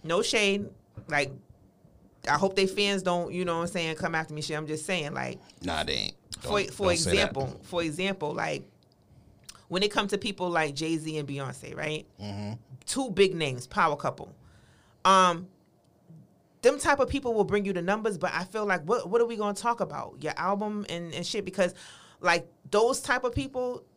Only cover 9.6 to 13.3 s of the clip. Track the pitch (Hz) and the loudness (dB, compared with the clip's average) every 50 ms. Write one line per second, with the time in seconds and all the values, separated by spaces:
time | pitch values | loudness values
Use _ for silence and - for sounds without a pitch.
9.6 | - _ 170 185 202 208 208 247 208 202 208 196 - 214 196 - 180 175 175 160 | -10 _ 0 0 0 2 2 0 0 0 -2 -2 -2 -4 -4 -2 -2 0 2 2
10.6 | 156 147 143 139 160 160 165 156 151 160 156 151 143 139 143 139 139 131 131 - | 2 2 0 -2 -2 0 -2 -2 -2 -4 -6 -6 -6 -6 -6 -6 -6 -8 -10 -12
11.6 | - - 151 156 151 156 156 156 156 - _ - 202 208 202 202 208 104 117 117 | -14 -12 -8 -6 -4 -4 -4 -6 -8 -14 _ -12 -10 -8 -8 -6 -6 -8 -8 -10
12.6 | - _ 135 - - - - 262 269 247 175 175 196 190 | -12 _ -20 -14 -8 -4 -2 -2 -2 -2 4 4 4 4